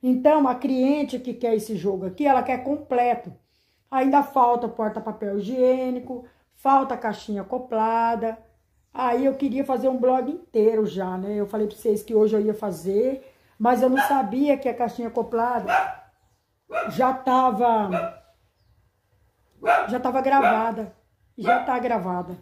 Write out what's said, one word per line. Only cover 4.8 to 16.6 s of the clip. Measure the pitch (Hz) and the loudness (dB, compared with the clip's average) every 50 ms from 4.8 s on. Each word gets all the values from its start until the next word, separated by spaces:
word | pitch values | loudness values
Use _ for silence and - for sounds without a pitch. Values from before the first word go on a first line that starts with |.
| 220 214 214 226 214 220 208 - 220 202 196 208 | -4 -4 -4 -6 -8 -10 -10 -8 -6 -6 -4 -4
higiênico, | 196 196 254 254 254 254 254 262 254 254 247 247 240 - 254 240 - - _ _ _ _ _ | -4 -4 0 2 4 4 4 2 0 -4 -4 -6 -8 -10 -12 -12 -12 -16 _ _ _ _ _
falta | _ - 277 269 269 269 262 247 | _ 0 2 4 4 2 0 -4
a | 226 | -6
caixinha | - 226 208 - - - 214 202 185 | -4 -6 -6 -6 -8 -8 -8 -8 -6
acoplada. | - - 254 254 254 240 220 220 220 226 226 226 233 233 226 220 226 226 226 - _ _ _ _ _ _ _ _ _ _ | -6 -8 -8 -6 -4 -2 0 0 0 2 2 0 0 0 -2 -2 -4 -6 -8 -14 _ _ _ _ _ _ _ _ _ _
Aí | - 254 247 240 247 269 | -4 -2 0 0 2 2
eu | 277 269 | 0 0
queria | - 285 269 220 262 277 | 0 -4 -4 -2 -2 -2
fazer | 269 262 240 214 262 | -2 -2 0 0 0
um | 254 | 0
blog | 247 226 254 254 262 247 269 | 2 2 2 2 2 0 -2
inteiro | 311 359 - _ _ 226 214 220 226 220 214 | -6 -10 -12 _ _ 2 2 4 4 2 0
já, | 185 165 185 190 180 185 | -2 -2 -6 -6 -6 -6
né? | 185 185 196 208 | -6 -6 -6 -4
Eu | 208 208 | -4 -6
falei | 202 - 214 208 208 | -4 -4 -4 -4 -4
pra | - | -6
vocês | - - 233 208 208 - | -6 -2 -2 -2 -2 -2
que | - 233 | 0 2
hoje | 214 214 214 214 | 4 4 4 4
eu | 214 | 2
ia | 208 214 208 | 0 0 -2
fazer, | 208 - 208 180 156 160 185 196 202 240 262 269 262 - - _ _ _ _ _ | -2 -4 -6 -6 -6 -6 -2 0 2 2 0 -2 -4 -10 -18 _ _ _ _ _
mas | _ 214 233 254 226 | _ 2 2 4 4
eu | 247 254 | 4 2
não | 254 269 269 - | 4 4 4 4
sabia | 277 269 233 196 208 262 285 294 277 269 | 2 2 0 0 0 0 2 2 2 2
que | - 254 | 0 -4
a | 226 | -2
caixinha | 233 240 226 - - 233 | -2 -2 -4 -2 -6 -8
acoplada | 226 220 247 226 226 - 226 226 240 247 233 190 - - - - - - - - _ _ _ _ _ _ _ _ _ _ _ | -6 -4 -4 -4 -2 -2 -2 0 0 -2 -4 -2 0 0 0 0 0 -6 -12 -16 _ _ _ _ _ _ _ _ _ _ _